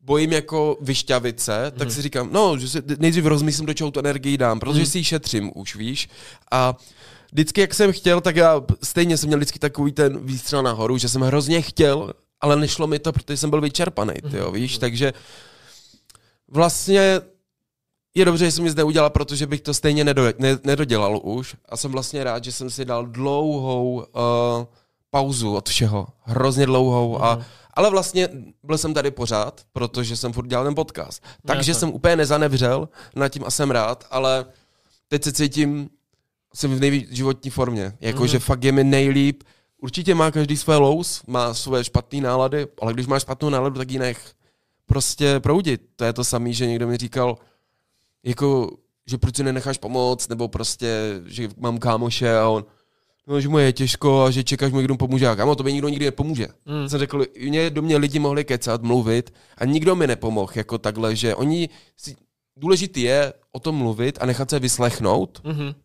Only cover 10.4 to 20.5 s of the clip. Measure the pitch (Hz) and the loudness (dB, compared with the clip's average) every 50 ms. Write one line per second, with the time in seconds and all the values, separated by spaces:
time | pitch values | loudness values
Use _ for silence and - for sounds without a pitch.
10.4 | - - - 143 131 127 117 110 110 113 127 127 120 120 117 131 131 127 131 147 | -6 -4 -2 0 0 0 0 0 0 0 0 0 0 0 0 0 2 2 2 2
11.4 | 143 131 165 170 156 - - - 160 143 139 147 104 98 - _ _ _ _ _ | 2 2 0 0 0 -2 2 4 4 4 4 2 -2 -6 -10 _ _ _ _ _
12.4 | - 147 147 147 151 139 - - 160 151 156 147 147 165 147 - - - 147 135 | 2 2 4 4 4 0 0 -2 -2 -2 -2 -2 -2 -2 -2 -2 -4 -4 -6 -4
13.4 | 135 151 147 151 147 147 139 - 175 - - - 104 110 78 - - 147 - 98 | -2 0 2 2 0 0 0 0 -2 -2 0 -2 -4 -4 -4 -6 -8 -8 -6 -4
14.4 | 95 87 90 101 123 127 127 - - 123 117 117 139 139 127 - - - - - | -4 -4 -2 -4 -4 -4 -4 -4 -4 -4 -2 0 -2 -2 -2 -4 -18 -20 -20 -20
15.4 | - - - _ - - - - _ _ _ _ _ _ - _ _ _ _ _ | -20 -20 -20 _ -20 -20 -20 -20 _ _ _ _ _ _ -20 _ _ _ _ _
16.4 | _ _ 127 143 170 170 160 - - 185 196 196 196 190 190 185 185 - _ _ | _ _ 0 2 2 2 2 0 0 4 4 6 6 6 4 2 0 -6 _ _
17.4 | _ _ _ _ _ _ _ _ _ _ _ _ _ _ _ 170 185 175 175 160 | _ _ _ _ _ _ _ _ _ _ _ _ _ _ _ 4 4 4 6 4
18.4 | 175 170 151 170 170 170 156 147 156 151 156 160 151 147 147 - 147 135 139 139 | 2 2 2 0 0 0 2 2 2 2 4 4 4 4 4 0 -2 -2 -4 -6
19.4 | 151 143 147 143 - - 147 - - 156 147 147 151 147 139 135 127 117 107 117 | -4 -4 -4 -6 -4 -4 -4 0 2 2 2 4 2 2 4 4 2 2 2 2
20.4 | 131 135 | 2 0